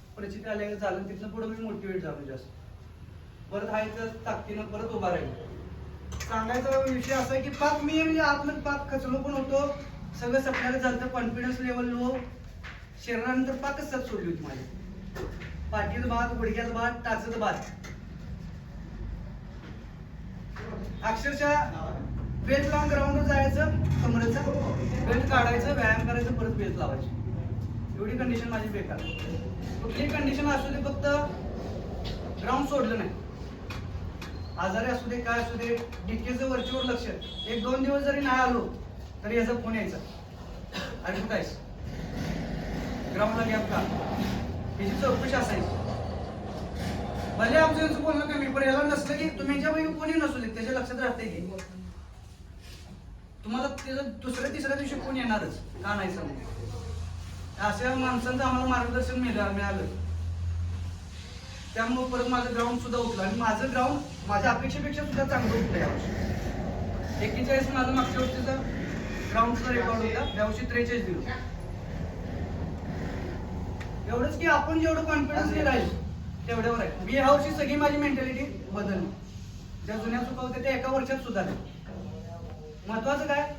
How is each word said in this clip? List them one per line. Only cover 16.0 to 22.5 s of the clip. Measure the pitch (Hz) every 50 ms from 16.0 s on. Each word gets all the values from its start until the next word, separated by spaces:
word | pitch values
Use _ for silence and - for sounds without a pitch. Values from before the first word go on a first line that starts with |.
| 247
भात, | 240 233 233 240 233 247
गुडघ्यात | 233 226 214 - 233 233 233
भात, | 220 226 233 240 240 - -
टाचत | 233 220 220 - 233 226 226
भात. | 214 196 - - - - - - - - - - - - - - - - - - - - - - - - - - - - - - - - - - - - - - - - - - - - - - - - - - - - - - - - - - - - - - - - - - - - - - 214
अक्षरशः | 220 - - 277 285 285 285 294 294 294 294 - - - - - - - - - - - - - - - - -
बेल्ट | -